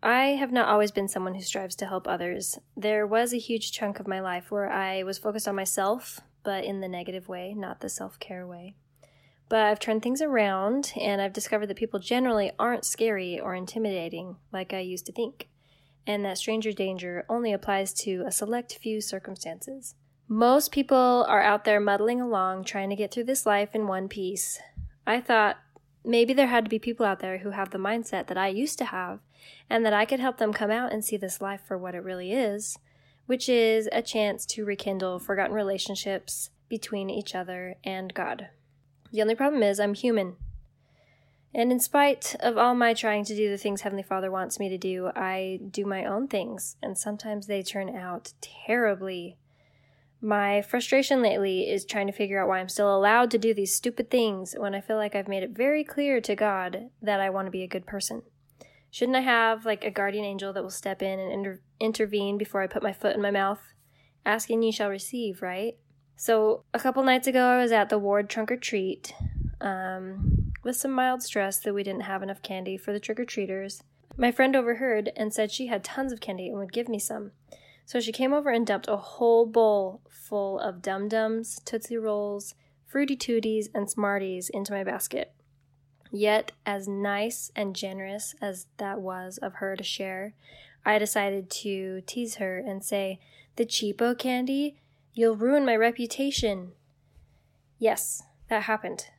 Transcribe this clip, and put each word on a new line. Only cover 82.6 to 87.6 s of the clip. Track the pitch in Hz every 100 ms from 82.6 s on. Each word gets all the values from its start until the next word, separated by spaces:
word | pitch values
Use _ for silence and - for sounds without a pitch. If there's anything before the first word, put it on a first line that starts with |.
| _ _ _
Fruity | 277 285 269
Tooties, | - 233 220 220 208
and | - 202
Smarties | - 202 202 190 185 180
into | 196 202
my | 202
basket. | 190 - - - - _ _ _ _ _ _ _ -
Yet, | 202 208 214 214 - -
as | 202 196
nice | 196 202 202 220 240 -
and | -